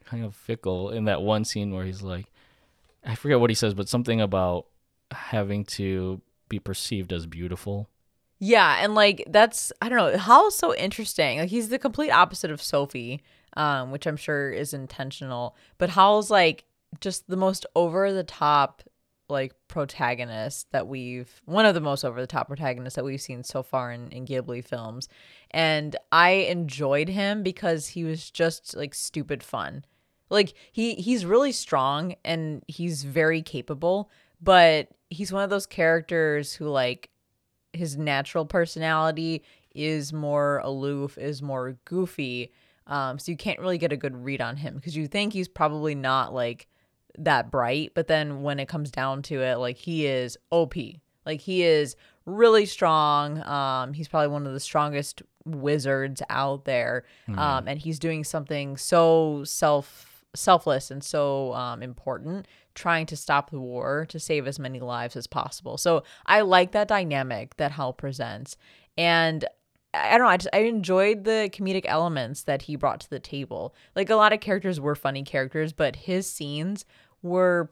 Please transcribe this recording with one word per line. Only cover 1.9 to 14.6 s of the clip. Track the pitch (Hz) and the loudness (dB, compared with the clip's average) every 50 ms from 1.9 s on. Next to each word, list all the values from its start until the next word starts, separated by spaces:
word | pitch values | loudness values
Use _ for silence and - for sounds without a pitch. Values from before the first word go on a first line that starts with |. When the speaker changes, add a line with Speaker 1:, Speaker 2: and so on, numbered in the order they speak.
| 92 92 | -8 -8
Speaker 1:
like, | 98 95 90 92 98 - _ _ _ _ _ _ _ _ _ _ _ _ _ _ - | -8 -8 -8 -8 -10 -12 _ _ _ _ _ _ _ _ _ _ _ _ _ _ -10
I | 120 113 | -8 -8
forget | - - 143 139 123 | -4 2 4 4 6
what | 120 117 | 6 4
he | 110 | 4
says, | - 117 107 98 | 2 2 0 0
but | 101 98 - | 0 -2 -2
something | - 123 120 117 113 113 | 0 0 0 0 2 2
about | 107 95 98 95 92 90 87 87 - _ _ _ _ _ _ _ _ - | 2 2 2 2 2 2 0 -2 -4 _ _ _ _ _ _ _ _ -18
having | - - - - 123 107 101 98 101 104 101 | -16 -14 -8 -4 -2 -2 -2 0 -2 -4 -4
to | - - - 98 95 95 92 92 92 95 95 - _ _ _ _ - | -6 -6 -4 -2 -2 -2 -2 -2 -4 -6 -8 -10 _ _ _ _ -8
be | 107 92 | -8 -6
perceived | - 98 95 - - - 113 98 90 87 | -6 -6 -8 -6 -6 -4 -4 -4 -4 -4
as | 92 85 82 | -6 -6 -8
beautiful. | 82 78 82 87 87 87 - - 101 101 101 104 - _ _ _ _ _ _ _ _ _ - | -8 -8 -8 -8 -6 -8 -8 -6 -6 -6 -6 -8 -10 _ _ _ _ _ _ _ _ _ -6
Speaker 2:
Yeah, | 190 202 233 180 185 156 135 90 | 2 6 6 8 8 6 4 4
and, | - 208 214 | 2 2 6
like, | 214 208 208 190 - - - | 6 6 6 4 2 0 4
that's, | 156 208 226 220 - - - - - - | 6 6 6 6 4 -2 -6 -6 -6 -6
I | - 233 | -2 0
don't | 247 233 180 147 | 2 4 4 4
know, | - 196 | 2 2
Howl's | 180 214 240 294 427 415 403 | 6 8 10 10 10 8 4
so | - 349 330 - | 0 0 0 0
interesting. | - 180 202 - - 214 - - - 156 131 117 147 | 0 -2 -4 -4 -6 -8 -4 0 0 0 0 0 -2
Like, | 170 180 | -2 -2
he's | 208 240 220 214 | -2 -2 -2 -2
the | 247 - | -2 -2
complete | - 262 214 294 302 - | -2 -2 -2 -2 0 4
opposite | - 170 180 - 180 - - 156 | 6 6 6 6 2 -4 -6 -6
of | 151 147 | -6 -6
Sophie, | - - - 143 143 139 - 127 117 120 131 147 _ _ _ _ _ _ - | -4 -2 0 0 0 -2 -6 -8 -8 -8 -10 -10 _ _ _ _ _ _ -4
um, | - 151 147 139 131 127 131 | -2 0 0 0 0 -2 -4
which | 139 139 - | -8 -6 -4
I'm | 165 147 143 | -4 -6 -4
sure | - - 147 143 139 139 | -4 -2 -2 -2 -2 -2
is | 90 90 | -4 -4